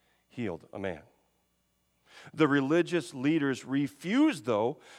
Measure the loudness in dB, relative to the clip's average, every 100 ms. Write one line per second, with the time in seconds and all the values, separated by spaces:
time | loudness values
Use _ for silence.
0 | _ _ _ -8 -6 -6 -10 -8 -6 -8
1 | -12 _ _ _ _ _ _ _ _ _
2 | _ -20 -16 2 4 4 4 2 2 -2
3 | -6 -4 0 2 0 -2 -4 -4 -4 -6
4 | -2 2 2 2 0 0 0 -4 -14